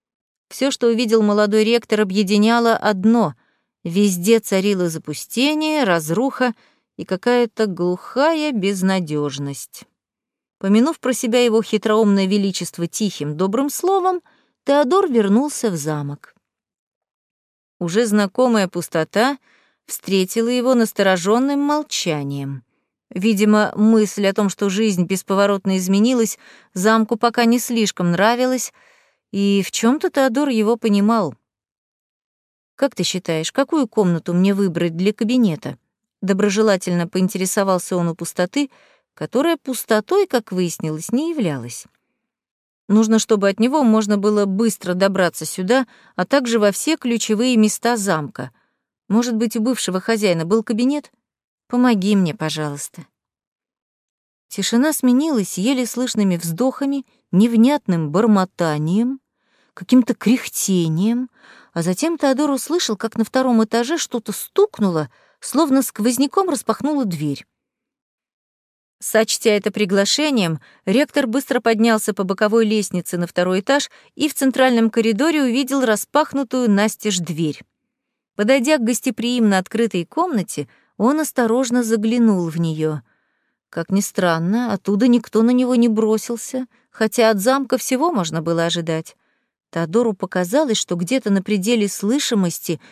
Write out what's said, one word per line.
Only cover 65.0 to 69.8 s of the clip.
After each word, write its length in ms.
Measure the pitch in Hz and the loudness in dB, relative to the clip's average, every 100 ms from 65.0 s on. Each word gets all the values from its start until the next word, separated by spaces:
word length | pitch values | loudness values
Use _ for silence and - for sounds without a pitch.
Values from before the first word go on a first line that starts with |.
| 147 _ _ _ | -4 _ _ _
словно 440 | - 262 311 262 | -4 0 2 2
сквозняком 680 | 262 - 220 240 277 - 381 | 0 -2 -2 0 0 0 -2
распахнула 540 | 294 - 214 285 294 | -4 -4 -4 -2 -2
дверь. 420 | 220 165 151 135 - _ _ _ _ _ _ _ _ _ _ _ _ _ _ _ | -2 -4 -4 -6 -10 _ _ _ _ _ _ _ _ _ _ _ _ _ _ _
Сочтя 500 | - 220 220 - 233 | -2 0 0 0 0
это 180 | 208 202 | 0 0
приглашением, 880 | 196 | -2